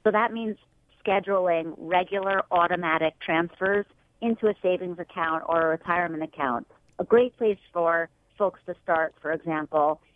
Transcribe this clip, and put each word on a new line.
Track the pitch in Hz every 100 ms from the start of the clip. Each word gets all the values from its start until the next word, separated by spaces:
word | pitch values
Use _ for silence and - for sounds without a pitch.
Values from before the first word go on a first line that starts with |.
So | 214
that | 208 233
means | 226 220 202 _ _ _ _ -
scheduling | 196 196 196 180 165 165 151
regular | 165 180 185 196 190 190 -
automatic | 170 170 180 170 160 160 -
transfers | - 165 170 - 190 202 202 _ _ _
into | 233 220 214
a | -
savings | 185 180 185 175
account | 170 180 165 160 -
or | 165
a | 160
retirement | 165 - 175 175 156
account. | 156 - 135 120 - - _ -
A |
great | 180 233 247 -
place | 220 196 _
for | 175 165 165 165 _ _ -
folks | 196 - -
to | 170
start, | - 165 160 -
for | 147
example, | 160 165 156 151 156 151 151 _